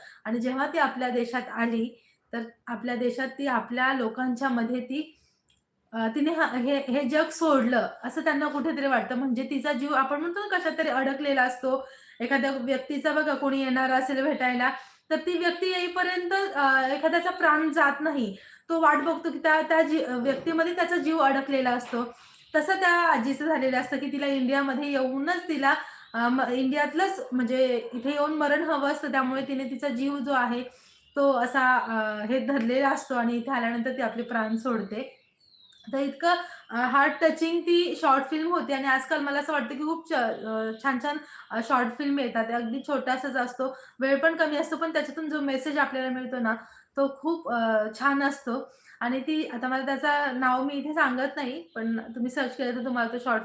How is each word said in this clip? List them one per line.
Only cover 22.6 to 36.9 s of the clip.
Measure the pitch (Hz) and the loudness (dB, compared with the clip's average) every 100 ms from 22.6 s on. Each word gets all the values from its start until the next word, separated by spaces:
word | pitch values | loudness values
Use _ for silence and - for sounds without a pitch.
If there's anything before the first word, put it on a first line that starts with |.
| 302 381 | 2 4
त्या | 370 349 339 | 4 6 6
आजीचं | 285 233 277 302 | 4 2 0 0
झालेलं | 311 262 254 | 2 2 0
असतं | 269 277 | 0 -4
की | 277 | -4
तिला | 277 285 | -2 0
इंडियामध्ये | 277 254 277 277 262 294 | 0 2 2 2 0 0
येऊनच | 277 262 269 294 349 339 | 0 0 0 -2 -2 -2
तिला | 302 269 302 - - - | 0 2 2 -2 -16 -10
अ, | 226 240 | -2 0
म-, | 254 240 | 2 0
इंडियातलंच | 247 262 294 294 302 392 392 - | 0 0 2 0 2 0 0 -4
म्हणजे | 254 233 254 262 240 233 | -2 0 2 2 2 -4
इथे | 240 247 | -6 -2
येऊन | 294 294 302 | 0 0 2
मरण | 294 294 | 2 2
हवं | 330 294 277 | 2 0 0
असतं. | 302 294 | -2 -2
त्यामुळे | 269 254 262 277 | 0 0 -2 -4
तिने | 262 269 | -4 -4
तिचा | 247 285 | -4 -4
जीव | 240 277 285 | -2 -2 -2
जो | 254 | 0
आहे | 269 240 240 247 - - - _ - | 0 2 -2 -6 -14 -20 -20 _ 2
तो | 277 254 | 4 4
असा | 247 269 254 254 | 2 2 4 4
अ, | 226 226 214 214 214 | 2 0 -2 -2 0
हे | 262 226 | 0 2
धरलेला | 277 226 254 277 | 0 2 2 2
असतो | 277 - 247 | 0 -2 0
आणि | 233 240 | 0 0
इथे | 233 | -2
आल्यानंतर | 269 233 240 240 262 | -2 0 -2 -2 -2
ती | |
आपले | 233 226 | -4 -4
प्राण | 233 233 220 220 | -4 -2 -2 -2
सोडते. | 262 226 196 208 - - _ _ _ _ _ - - | -2 -2 -4 -8 -10 -14 _ _ _ _ _ -20 -6
तर | 269 | -4
इतकं | 285 - 339 349 349 - - | -4 0 2 2 0 -14 -8
अ, | 226 | -2
हार्ट | 254 | 2